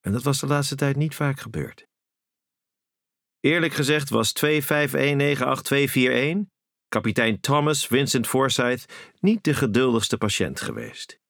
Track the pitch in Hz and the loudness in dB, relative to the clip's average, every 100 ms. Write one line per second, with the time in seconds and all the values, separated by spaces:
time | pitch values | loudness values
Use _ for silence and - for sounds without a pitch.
0 | - 110 131 139 139 147 143 139 143 139 | -2 -2 0 -2 0 0 0 0 0 0
1 | 156 - 143 135 - 80 67 - _ _ | -2 -2 -4 -4 -8 -8 -8 -10 _ _
2 | _ _ _ _ _ _ _ _ _ _ | _ _ _ _ _ _ _ _ _ _
3 | _ _ _ _ 135 170 165 151 135 151 | _ _ _ _ 0 2 0 -2 0 0
4 | 139 113 110 - 147 151 143 151 147 143 | 0 0 0 0 0 0 0 0 0 0
5 | 139 143 143 139 131 135 - 139 139 135 | 0 2 2 0 0 -2 0 0 2 2
6 | 127 120 139 175 202 _ _ _ _ 110 | 2 2 0 -2 -6 _ _ _ _ -2
7 | 107 110 113 107 - 143 147 147 - 120 | 0 0 0 0 0 0 2 -2 0 0
8 | 139 131 113 131 135 - 123 123 - - | 2 0 0 0 0 0 0 -2 -8 -20
9 | - _ 185 220 - 143 131 104 131 117 | -20 _ 0 2 0 0 2 2 2 2
10 | 107 - 110 - 85 67 - 55 57 - | 0 -2 -2 -2 -4 -4 -8 -10 -10 -14
11 | - - _ | -18 -20 _